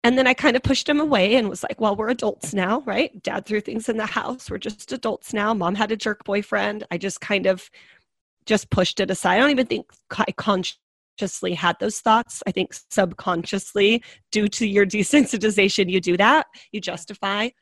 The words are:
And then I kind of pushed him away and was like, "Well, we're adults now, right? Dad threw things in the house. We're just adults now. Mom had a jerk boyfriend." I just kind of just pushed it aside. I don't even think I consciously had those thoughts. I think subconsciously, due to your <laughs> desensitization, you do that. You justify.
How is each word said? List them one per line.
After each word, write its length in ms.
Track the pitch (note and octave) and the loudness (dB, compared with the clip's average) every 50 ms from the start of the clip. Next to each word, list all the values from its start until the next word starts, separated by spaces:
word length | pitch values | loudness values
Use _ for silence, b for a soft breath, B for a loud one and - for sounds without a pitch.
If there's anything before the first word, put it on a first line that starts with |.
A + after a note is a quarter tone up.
| - | 4
And 120 | A#3+ B3+ | 4 4
then 120 | C4 C4 B3 | 4 4 4
I 40 | |
kind 220 | B3+ - - D4+ A#3 | 2 4 2 2 2
of 80 | B3+ | 4
pushed 260 | - - C#4 - - - | 2 0 0 0 2 0
him 120 | D4 D4 | 0 2
away 340 | D#4 D4+ C#4 G3+ F#3 G3+ A3+ | 2 2 4 4 4 4 4
and 140 | C4 A3 G3+ | 2 2 0
was 160 | - - - | -4 -6 -8
like, 160 | - - - | -8 -4 0
"Well, 160 | A3 G#3+ G3+ | 0 0 0
we're 140 | G3+ G#3+ A3+ | 0 -2 -2
adults 440 | B3+ A#3+ - G#3+ G3+ _ - - - | -2 -2 -2 -4 -4 _ -10 -4 -2
now, 280 | G3 F#3 F#3 A3 - | -2 0 0 0 -2
right? 380 | C4+ B3 G3 G#3+ D#4 - - G3+ | -2 -2 0 0 -2 -2 -4 -8
Dad 260 | - - - - G3 | -8 -6 -6 -6 -4
threw 140 | - G#3+ G#3 | -2 -4 -4
things 280 | G#3 - G#3+ A3 A3 - | -4 -4 -8 -4 -4 -2
in 80 | A3 | -2
the 100 | A3 G#3+ | -2 -4
house. 420 | G#3+ - A3+ - - B3 B3+ - - | -2 -4 -4 -4 -4 -8 -8 -10 -10
We're 100 | A#3+ G3+ | -10 -8
just 340 | - A#3 G#3 - - - | -8 -10 -10 -12 -10 -10
adults 420 | C4 B3 - A3+ G3+ - - - - | -10 -6 -4 -4 -6 -6 -8 -6 -2
now. 180 | G#3+ G#3 G#3+ A3+ | -2 0 0 0
Mom 200 | G3+ F3 E3+ G3 | 0 0 -2 0
had 160 | G3+ B3+ G#3+ | 0 0 -2
a 60 | A3+ | -2
jerk 260 | G#3+ - A3 G#3 _ | -4 -2 -4 -6 _
boyfriend." 640 | - - G3+ G#3 G#3 - - G#3 G3 G#3 G#3 G#3+ - _ | -4 -2 -2 -2 -2 -2 -2 0 0 -2 -4 -6 -8 _
I 60 | F3 E3+ | -6 -4
just 220 | E3+ G3 - - | -4 -6 -8 -8
kind 260 | - - G#3 G3 F3+ | -4 -2 -2 2 2
of 220 | F#3+ F#3+ F3+ - - b b b b b b b b _ _ _ _ _ _ _ | 0 0 0 -6 -20 b b b b b b b b _ _ _ _ _ _ _
just 240 | - A3 G3+ - - | 0 0 0 2 0
pushed 300 | - G3+ F#3 - - - | 0 0 0 0 0 -2
it 100 | G3 - | -2 -2
aside. 240 | F#3+ - - F3+ F3+ | -2 0 2 2 4
I 40 | G#3+ | 4
don't 100 | C4 D4 | 4 4
even 160 | D4 B3+ B3+ | 4 2 0
think 240 | - A3+ G#3 - _ _ _ _ _ | 0 -2 -6 -6 _ _ _ _ _
I 180 | - - A3+ - | -2 -2 -2 -2
consciously 1200 | - - - A3 G3+ F#3+ F3+ - - _ _ _ _ _ _ _ _ - G#3 F#3+ - - - F3+ F3 | -2 -4 0 0 0 0 0 -6 -10 _ _ _ _ _ _ _ _ -6 -6 -6 -6 -6 -4 -4 -4
had 220 | D#3+ - - - _ | 0 0 0 0 _
those 200 | - A3 - - | -4 -4 -4 -2
thoughts. 440 | - A3+ A3 A#3 A#3+ - - - - | 2 4 4 4 2 -2 -12 -8 -6
I 60 | G3+ | -4
think 220 | F3+ - F#3 - - - _ _ | -2 -2 -4 -4 -6 -18 _ _
subconsciously, 1080 | - - F#3+ F3 E3+ - - F#3+ F3+ E3 E3 - - G3 - - - G3+ G3+ G#3 A3+ A#3 B B B B B _ | 0 0 0 0 -2 -6 -2 -2 -2 -2 -2 -4 -6 -6 -6 -4 0 4 4 4 4 2 B B B B B _
due 160 | - G#3+ G#3 | -2 0 0
to 220 | G#3 - - A#3 G#3 | 0 0 0 -2 2
your 180 | G3 G3+ G3+ | 4 4 4
<laughs> 100 | F#3+ G#3 | 4 2
desensitization, 920 | G#3 G3 - - D4 B3 - - G#3 G#3 G#3+ G3+ G#3 F#3+ F#3+ - - G3 F3+ | 0 0 2 2 2 2 0 0 0 0 0 4 4 2 2 2 0 0 2
you 100 | F#3 F#3+ | 0 0
do 160 | E3+ F3+ F3 | 0 0 2
that. 300 | F3 G3 A3+ C#4+ D#4 C#4 _ B B B B | 4 6 6 6 4 2 _ B B B B
You 100 | - G#3+ | -10 -8
justify. 680 | - F#3 - - - - G#3 _ - G3 G3 G#3 A3 B3 _ _ | -8 -8 -8 -10 -12 -16 -12 _ -4 -4 -2 -2 -4 -6 _ _